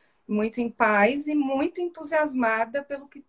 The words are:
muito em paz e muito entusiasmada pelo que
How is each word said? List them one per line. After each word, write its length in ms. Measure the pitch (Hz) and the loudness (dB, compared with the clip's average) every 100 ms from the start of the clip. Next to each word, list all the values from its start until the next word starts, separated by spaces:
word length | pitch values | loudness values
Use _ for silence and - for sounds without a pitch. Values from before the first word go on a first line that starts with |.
| _ _ - | _ _ -4
muito 340 | 208 220 240 | -2 -2 -2
em 80 | 233 | -4
paz 580 | - 220 202 214 285 294 | 2 4 6 4 2 -2
e 80 | 302 | 0
muito 460 | 269 269 339 359 | 0 0 -2 -4
entusiasmada 1000 | 349 320 294 311 302 254 226 220 226 277 | -8 -8 -2 0 0 0 0 0 -2 -4
pelo 240 | 285 277 277 | -6 -10 -12
que 160 | 294 | -20